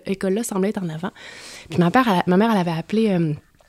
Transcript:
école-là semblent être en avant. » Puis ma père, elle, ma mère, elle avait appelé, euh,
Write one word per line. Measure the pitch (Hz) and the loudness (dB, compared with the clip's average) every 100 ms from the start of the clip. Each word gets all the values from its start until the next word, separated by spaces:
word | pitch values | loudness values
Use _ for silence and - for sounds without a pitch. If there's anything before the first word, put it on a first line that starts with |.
| - | -4
école-là | 196 196 196 | -4 -2 -4
semblent | 240 190 190 | -2 0 0
être | 214 | -2
en | 175 | -6
avant. » | 156 180 - - - - - - | -6 -8 -10 -18 -18 -18 -20 -4
Puis | - | 2
ma | 175 | 4
père, | 247 240 | 4 4
elle, | 180 180 | 2 2
ma | 185 | 4
mère, | 226 | 4
elle | 208 | 2
avait | 175 160 | 0 -4
appelé, | - 214 220 | -2 0 2
euh, | 180 165 151 - _ | 2 0 -2 -10 _